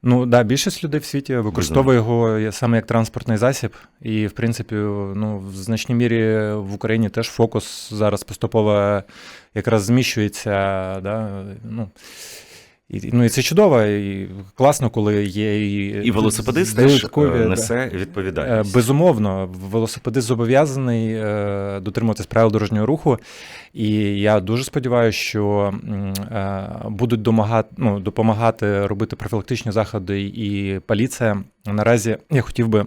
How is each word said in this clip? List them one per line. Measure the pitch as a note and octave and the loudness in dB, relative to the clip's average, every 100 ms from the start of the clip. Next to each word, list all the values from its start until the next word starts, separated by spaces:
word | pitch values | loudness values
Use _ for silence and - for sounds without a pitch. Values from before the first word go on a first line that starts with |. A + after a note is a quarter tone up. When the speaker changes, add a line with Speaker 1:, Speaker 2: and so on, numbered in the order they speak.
Speaker 1:
Ну, | B2 B2 B2+ | 4 4 6
да, | A#2+ | 4
більшість | A2 C3+ G3 F#3 | 4 2 0 -4
людей | D#3+ D3 | -4 -4
в | - | -4
світі | C#3 C#3 B2+ | -6 -2 -2
використовує | G#2+ F#2+ A2 - C3+ B2 | 0 -2 2 2 6 4
Speaker 2:
Визнано. | A2 A#2 | 4 2
Speaker 1:
його | A2+ A2 | 2 0
я-, | G#2+ | -2
саме | G2+ A#2+ A#2 | -2 2 2
як | - | 2
транспортний | A2+ A2+ - - A2 | 0 0 -4 -2 2
засіб. | A#2+ C#3 A#2+ - - _ | 2 0 -6 -8 -20 _
І, | A2+ A2 G#2+ | -4 -2 -2
в | |
принципі, | - A#2 A2+ - G#2+ G#2 G2+ G2 G2 | -2 -2 -2 -4 -4 -2 -4 -6 -4
ну, | G#2+ G#2 F#2+ | -4 -4 -8
в | G2 | -10
значній | G2 A2 - A#2+ | -4 -4 0 0
мірі | A#2+ A#2 A2 A2 G#2+ | 2 2 2 2 0
в | G#2+ G2 | -4 -6
Україні | G2+ G#2+ A2+ A2 | -6 -2 0 0
теж | - A2+ | -2 -6
фокус | - A2+ A#2 - - - | 0 0 0 -6 -14 -10
зараз | G#2+ G#2+ G2+ | 0 0 0
поступово | - - - A#2 G#2+ G#2 G2+ G2+ - - - - _ A2 | -6 -6 -2 2 2 2 2 0 -4 -20 -20 -20 _ -6
якраз | G2+ A2 | 0 0
зміщується, | G2 B2 B2 - G#2 - - G2 G2 F#2+ F#2+ F#2+ | 4 2 2 0 -2 -2 -4 0 0 -2 -4 -8
да, | F#2+ A2 G#2+ G2 G2 G2 A2+ | -6 -6 -6 -10 -12 -14 -12
ну… | A2+ G#2 _ - - - - - - - _ _ | -10 -10 _ -20 -20 -20 -20 -20 -20 -20 _ _
і, | G2 F#2+ | -10 -2
ну, | A#2+ | 2
і | A#2+ | 4
це | B2 | 2
чудово, | B2 E3 G#3 C3 | 0 4 6 6
і | G#2+ G#2 G2+ G2 F#2+ F#2+ F#2+ _ | 4 0 -2 -6 -8 -12 -16 _
класно, | C3 C#3+ B2 | 2 4 0
коли | A#2 G#2 G#2 G2+ | 0 2 2 0
є | F#2+ G#2+ G#2 G#2 | -2 0 0 0
і | G2+ G2+ G#2 A2 | -2 -4 -2 0
Speaker 2:
І | |
велосипедист | G#2 A2 G#2+ G#2+ B2 A2 G#2+ | 2 2 0 -2 0 0 4
Speaker 1:
додаткові, | C3 C#3 G2+ - D3 | 6 6 2 2 2
Speaker 2:
теж, | B2 | 2
е, | |
Speaker 1:
да. | A2+ | 2
Speaker 2:
несе | F#2 - A#2 C3 | 0 0 -2 -2
відповідальність. | F#2 F#2+ - F#2+ F2 D2+ A2+ G2+ | -6 -6 -4 -4 -4 0 0 2
Speaker 1:
Е, | A2 | 2
безумовно, | A#2 C#3 F3+ B2+ G#2 F#2+ F#2+ | 4 4 4 4 0 -2 -6
велосипедист | F#2 F#2+ A2 A2 - - A#2 A2+ | -8 -4 -2 -2 -4 -4 -2 0
зобов'язаний, | A#2+ A#2 C3 D3+ C3 B2+ A#2 A2+ | 0 4 4 4 0 -2 0 -2
е, | A2 G#2+ G#2 G2+ G2+ G2 G2 | -2 -2 -2 -2 -4 -6 -6
дотримуватись | F#2+ G#2 A2+ G#2+ - | -6 -2 0 -2 -2
правил | A2+ A2+ | 4 4
дорожнього | G#2+ G#2 A2 G#2+ | 4 0 0 0
руху. | D#3 - B2 - - - - - | 0 2 0 -4 -20 -18 -18 -18
І | - G#2+ G#2+ G#2 G2+ | -4 -2 0 0 0
я | G#2 G#2+ | 2 2
дуже | F#2+ A#2 | 2 -4
сподіваюся, | C3 D3 B2+ A#2+ A#2 G#2 | -2 -4 0 2 2 0
що, | - G#2+ G2+ G#2 G2+ G2 | -4 -2 0 0 0 -4
м, | - G2+ G2 G2 G2 | -6 -6 -4 -6 -6
е, | A2 G2 G2 G2 - A2 | -6 -4 -6 -8 -10 -8
будуть | G#2 B2 A#2 | -4 0 0
домага-, | G#2+ A2+ G#2 A2+ G#2+ - | 2 2 4 2 0 -2
ну, | A#2+ G2+ | 0 0
допомагати | F#2+ G2+ A2+ G#2+ A#2 - G#2 G2+ G2+ | -4 0 2 4 0 0 0 0 -2
робити | G2+ G#2+ G2 | -2 -4 -4
профілактичні | - A2 F#2+ B2 B2 | -4 -4 -4 -4 -2
заходи | G#2 G#2 A2 F#2 G2 | -2 -2 -4 -4 -4
і | G2+ G#2 G#2 G2+ G2 F#2+ | -4 -6 -4 -2 -2 -4
поліція. | - G#2 B2+ - A#2 G2+ F#2+ _ - | -2 0 0 0 0 0 -6 _ -6
Наразі | G#2 G#2+ A#2 G#2+ A2 _ | 0 4 2 2 -4 _
я | C#3+ | -2
хотів | A2+ - A2+ | 0 -2 2
би | A2 | 2